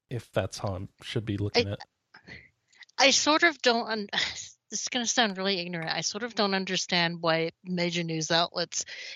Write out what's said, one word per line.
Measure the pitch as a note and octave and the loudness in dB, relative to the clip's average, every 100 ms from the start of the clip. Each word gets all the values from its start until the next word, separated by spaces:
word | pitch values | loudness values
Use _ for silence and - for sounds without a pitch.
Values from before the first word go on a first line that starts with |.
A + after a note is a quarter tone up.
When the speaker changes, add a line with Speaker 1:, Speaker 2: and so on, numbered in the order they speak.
| _ | _
Speaker 1:
if | A#2 - | -12 -4
that's | G#2+ F#2+ - | -2 -2 -4
how | G#2 F#2 | -6 -6
I | G2 _ | -10 _
should | - A#2 G#2 | -8 -4 -2
be | G2+ | -2
looking | G#2 - G2+ | 0 0 0
Speaker 2:
I, | |
Speaker 1:
at. | - - _ _ - - - - _ _ _ - - | -4 -10 _ _ -20 -20 -20 -20 _ _ _ -8 4
Speaker 2:
I | C4+ | 6
sort | - D4 D#4 | 6 4 4
of | E4+ C4+ | 4 4
don't | B3 A#3 G#3+ | 2 2 0
un-, | A3 G3+ | -4 -4
<sighs> | - - - - - _ | -4 -4 -6 -14 -18 _
this | A3 | -8
is | - | -4
gonna | B3 A3+ | -2 0
sound | - A3 F#3 | 2 2 2
really | G3 F#3 | 0 -2
ignorant. | F3 E3+ D#3+ | -2 -4 -4
I | D#3+ | -2
sort | - - | -2 -4
of | A#3+ A3+ | -4 0
don't | G3+ | 2
understand | F#3+ F#3+ F3+ - F3 E3+ E3+ | 2 0 -2 0 2 2 2
why | E3 E3 E3 - | 2 2 0 -4
major | F3+ F3 F3 E3+ | -4 -2 0 0
news | E3 D#3+ D3+ | -2 -2 2
outlets | E3 F3 - E3 - - - - | 2 2 -2 -4 -6 -8 -10 -14